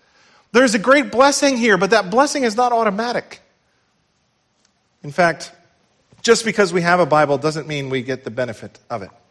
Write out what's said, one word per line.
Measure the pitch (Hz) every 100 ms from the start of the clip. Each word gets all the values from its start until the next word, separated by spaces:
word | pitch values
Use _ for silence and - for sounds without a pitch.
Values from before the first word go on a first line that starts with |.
| _ _ _ _ _
There's | 226 262
a | 208
great | 202 285 214
blessing | 220 277 277 285 247
here, | 233 196
but | 190
that | 220 185
blessing | 226 285 294
is | 240 208
not | 247
automatic. | 233 220 196 240 202 - - _ _ _ _ _ _ _ _ _ _ _ _ _ _ _ _
In | 147
fact, | 143 170 165 - _ _ _ _ _ _ _
just | - 220
because | 220 202 190
we | 180
have | 170 180
a | 156
Bible | 151 147 139
doesn't | 156 151 156
mean | 147 135
we | 131
get | 120 127
the | 127
benefit | 117 123 110 104 _ -
of | 117
it. | 92 _ _